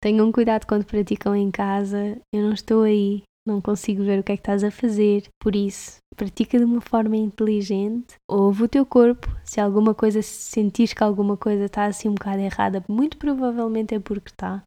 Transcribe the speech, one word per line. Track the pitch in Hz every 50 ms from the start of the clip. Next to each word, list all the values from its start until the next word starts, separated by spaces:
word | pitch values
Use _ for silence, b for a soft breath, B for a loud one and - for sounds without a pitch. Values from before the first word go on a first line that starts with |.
Tenham | - 208 220 214 214 226
cuidado | 220 - 233 220 220 220 -
quando | - 214 208 202
praticam | - - 208 208 - 208 196 - 202 202
em | 202 202 196
casa, | 185 - 202 196 196 202 202 196 202 202 202 208 208 240 - _ -
eu | 208 208
não | 208 214
estou | 208 - - 226 220 220
aí. | 214 208 208 202 196 202 202 - _ _ _ _
Não | - 214 202 185
consigo | - 208 208 - - 208 190 202
ver | 202 202 196
o | 190
que | - 202
é |
que | 196 -
estás | - 202 202 196
a | 208
fazer, | 202 - - 240 214 208 214 208 202 202 202 - _ _
por | - 214 196
isso, | 208 202 196 196 - - - - _ _ _ - -
pratica | 214 196 - - 226 - - 240
de | 240
uma | 233 240 233
forma | 220 - - 226 220 214 214
inteligente, | 220 214 214 190 - 220 214 214 208 202 190 208 190 202 208 220 240 240 _ - _ _ _
ouve | - 202 196 196 202 196 226
o | 233
teu | - 277 269
corpo, | 254 - 247 240 240 247 240 - - - - -
se | - - -
alguma | 208 202 196 208 214 220 214
coisa, | 208 - 220 208 214
se | 208 - - - - -
sentires | - - 214 202 190 - 233 220 -
que | - 220
alguma | 208 208 190 208 202 202
coisa | 196 - 220 208 202 202
está | 202 - - 208
assim | 208 202 - - 220
um | 208
bocado | 196 - 208 196 196
errada, | 196 196 190 - 202 196 185 196 185 -
muito | 208 220 269 302 -
provavelmente | - - 294 285 262 262 247 233 233 233 226 220 220 220 208 226
é | 214
porque | 196 - 208 202 - -
está. | - _ - 185 185 196 -